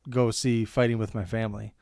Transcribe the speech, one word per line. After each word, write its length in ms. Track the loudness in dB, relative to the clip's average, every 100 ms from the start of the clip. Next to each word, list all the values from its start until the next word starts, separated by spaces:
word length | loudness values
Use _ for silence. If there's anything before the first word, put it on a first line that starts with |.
| -4
go 220 | 2 2
see 340 | 2 2 2
Fighting 340 | 0 2 2 2
With 160 | -2
My 100 | -4
Family. 500 | -4 -2 -4 -6 -12 -16